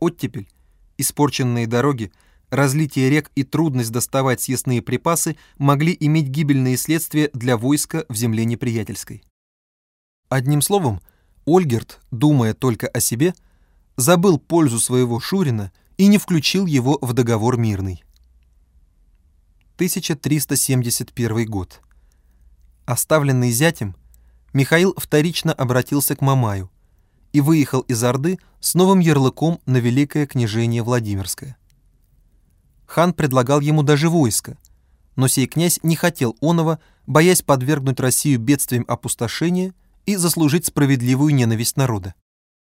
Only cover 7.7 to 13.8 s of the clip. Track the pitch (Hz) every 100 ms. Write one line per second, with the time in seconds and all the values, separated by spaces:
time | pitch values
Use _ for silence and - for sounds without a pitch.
7.7 | 147 - 160 - 107 120 110 117 117 123
8.7 | 113 101 107 - 110 _ _ _ _ _
9.7 | _ _ _ _ _ - 131 127 147 -
10.7 | 202 139 95 - _ _ _ - 185 160
11.7 | 113 - - _ 113 151 143 110 104 127
12.7 | 107 - 117 - 120 175 - _ _ _
13.7 | _